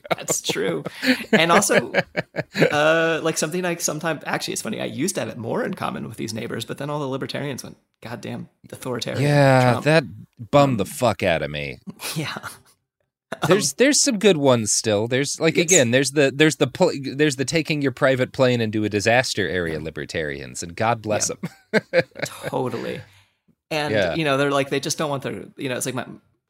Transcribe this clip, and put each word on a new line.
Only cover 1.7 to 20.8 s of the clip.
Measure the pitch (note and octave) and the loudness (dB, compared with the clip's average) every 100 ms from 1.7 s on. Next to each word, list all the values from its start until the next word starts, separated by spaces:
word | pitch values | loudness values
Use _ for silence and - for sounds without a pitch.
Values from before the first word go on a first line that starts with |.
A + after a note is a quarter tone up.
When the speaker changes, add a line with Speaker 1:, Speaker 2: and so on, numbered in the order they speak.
| G#3+ A#2+ - - - - | 2 2 -2 -2 -6 -8
Speaker 2:
<laughs> | - - - D3+ | -8 -8 0 2
Speaker 1:
uh, | D3 D3+ E3 E3 D#3+ | 4 2 4 2 0
like, | D#3 D#3 | -2 -2
something | D#3+ F3+ F3+ | -2 -2 -4
I | E3+ | -4
sometimes, | - D#3 E3 D3+ - | -4 -4 -4 -6 -4
actually, | E3 - | -4 -4
it's | - | -6
funny, | - B2 | -6 -6
I | B2+ | -6
used | A2+ F3 - | -4 -4 -4
to | |
have | A#2 | -6
it | A#2+ | -8
more | A2+ D#3 | -6 -4
in | - | -4
common | - - - - | -4 -6 -6 -10
with | - | -8
these | C#2+ | -8
neighbors, | A2 A#2 G#2+ A#2 | -8 -8 -8 -8
but | - | -8
then | C#3+ | -6
all | D3 | -6
the | C#3 | -6
libertarians | C3 C3 C3+ C#3 B2+ | -6 -6 -6 -8 -8
went, | - - _ _ | -12 -18 _ _
"God | A2+ A#2 | -14 -12
damn, | - A#2 - _ - | -10 -10 -12 _ -20
authoritarian | - C3+ A#2+ C3 A2+ | -12 -8 -6 -6 -2
Speaker 2:
Yeah, | C#3+ D3 C#3 C3 B2+ | 2 4 6 6 6
Speaker 1:
Trump." | A#2+ C#3+ | 4 4
Speaker 2:
that | D#3+ C3+ G#2+ - - A#2 | 2 2 -6 -20 -18 2
bummed | D3 C#3 A#2+ | 4 6 2
the | F#2+ | -2
Speaker 1:
Um, | |
Speaker 2:
fuck | - A#2+ - | 0 0 2
out | G2+ D#2+ | 2 2
of | D2 | 0
me. | D2 C#2+ B1+ - - | -4 -6 -8 -14 -12
Speaker 1:
<laughs> | - D#3+ | -8 -6
Yeah. | D3 - - - _ _ _ _ _ _ _ - - | -6 -8 -12 -16 _ _ _ _ _ _ _ -4 2
Speaker 2:
There's, | F#3+ D#3+ | 4 2
Speaker 1:
Um, | - | 2
Speaker 2:
there's | C4 D4 | 4 4
some | - G#3+ | 2 4
good | G#3 E3 | 4 6
ones | C#3 B2 G#2+ | 6 4 4
still. | - A2+ G2+ A#2 | 0 2 2 2
There's, | B2+ C#3 - | 0 0 0
like, | E3 F3+ | 2 2
Speaker 1:
Yes. | E3+ | 2
Speaker 2:
again, | E3+ A#2 | 4 4
there's | B2 C3+ | 4 2
the, | C#3 C3+ | 2 2
there's | C3+ D#3 - | 4 2 4
the | C#3 | 0
pol-, | - F3+ G2 C3 C3 | 2 0 0 -6 0
there's | D3+ B2+ | 0 0
the | C3 | -2
taking | E3 D3 D3+ | -2 -2 -2
your | C#3 | -2
private | B2 C#3 C3 B2+ | 2 2 2 0
plane | - B2+ B2 | 2 2 4
into | A2 G#2+ G#2+ | 0 0 0
a | |
disaster | G#2 G2+ A#2 B2+ - F2+ | 2 4 4 2 -2 -2
area | F2+ E2+ D#2 | -2 -2 -4
libertarians, | D#2 D2+ C#2+ F2+ D2+ C#2 C2 B1+ | -6 -8 -8 -6 -4 -6 -10 -12
and | F2 | -12
God | E2+ | -2